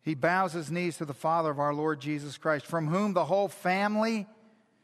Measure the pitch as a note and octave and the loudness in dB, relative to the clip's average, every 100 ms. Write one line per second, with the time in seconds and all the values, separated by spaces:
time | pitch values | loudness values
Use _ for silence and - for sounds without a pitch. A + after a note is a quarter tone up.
0 | - D3+ D#3+ F#3 F#3 E3 D3 E3+ F3 - | -2 0 2 2 0 -2 -4 -2 -2 -4
1 | D3+ C3+ D#3+ E3+ D#3+ C#3+ D3 D3 D#3 D3 | -8 -2 0 2 2 0 0 2 0 -2
2 | C#3 D3+ D3 B2+ D#3+ D3+ - E3+ D3+ F3+ | -4 -4 -6 -4 0 0 0 -2 0 2
3 | G#3 F3+ D3+ G3 G3+ - F3+ F#3 G#3 G#3+ | 2 2 2 2 0 -2 0 2 2 2
4 | A3 A3+ G3 - - _ _ _ | 0 -2 -6 -14 -20 _ _ _